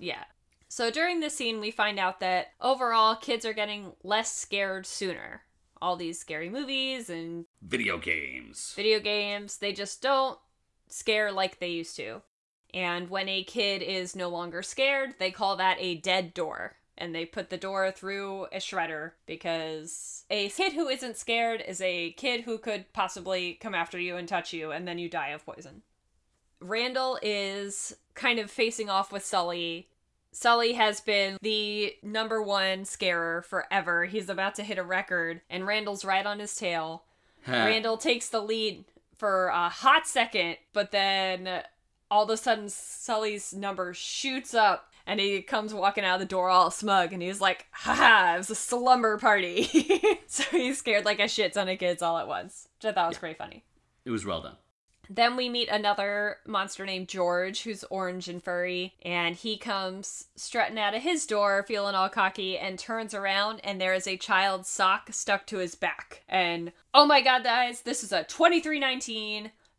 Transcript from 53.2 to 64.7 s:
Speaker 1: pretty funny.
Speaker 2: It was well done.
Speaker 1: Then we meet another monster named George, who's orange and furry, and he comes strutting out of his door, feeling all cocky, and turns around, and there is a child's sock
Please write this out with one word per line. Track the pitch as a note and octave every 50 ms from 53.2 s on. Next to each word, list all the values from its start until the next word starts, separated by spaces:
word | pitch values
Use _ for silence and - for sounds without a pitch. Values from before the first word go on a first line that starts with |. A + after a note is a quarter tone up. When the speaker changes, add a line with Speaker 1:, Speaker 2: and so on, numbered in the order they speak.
Speaker 1:
pretty | - E3 D#3
funny. | - - - - - - _ _ _ _ _ _ _ -
Speaker 2:
It | B2+
was | A#2 G#2+ -
well | G2 F2 D#2+ -
done. | B1 - - _ _ _ _ _ _ _ _ - - G3
Speaker 1:
Then | A3+ A#3 A#3+ B3
we | B3+ B3+ B3
meet | A#3+ A#3+ A#3+ -
another | G#3 G#3 G#3 G#3 G3+ - G3 G3+ G3+ G#3 G#3 G#3 G3+ - -
monster | - A3 G3+ G3 G3 - - F#3+
named | G3 F#3+ F#3 F#3 F3+
George, | - F#3+ F3+ F3 F3 F3+ F#3 F#3+ G#3+ A3 -
who's | A#3 G#3+ F#3+ - -
orange | - F#3+ F#3 F3+ F3+ F#3 F3+ F3+
and | F3 F3
furry, | - F#3+ F3 F3 F3+ F3+ F3+ F3+ F3+ F#3 - _ -
and | F3 F3 F3 E3+ E3+ F3+
he | F3+ - A3+ G#3+ G3+
comes | - A#3 G3+ G3 F#3+ F#3 F#3 F#3+ G3+ - - - - - _
strutting | - - - - A#3+ G#3 - A3 A3
out | G#3 G3+ G#3
of | A3 -
his | E4+ F4+ - -
door, | - G#3+ G#3 G3+ G3+ G3 G3 G3+
feeling | - A3+ G#3 G3+ G3+ G3
all | F#3+ F#3+ F#3+
cocky, | F#3+ A#3 G3 F#3+ F#3+ - F#3+ F#3+ F#3
and | E3+ - F#3+ F#3 F3+
turns | - - A3+ A3+ A3+ G#3 G#3+
around, | G3+ G3 G3 G3 G3 G3+ G#3+ A3+ G#3+ -
and | G3 G3 F#3
there | F#3 F#3 F#3+
is | F#3+ F#3
a | G3+ F#3+
child's | F#3 - - G#3 F#3 G3 G3 F#3+ F#3 F#3
sock | -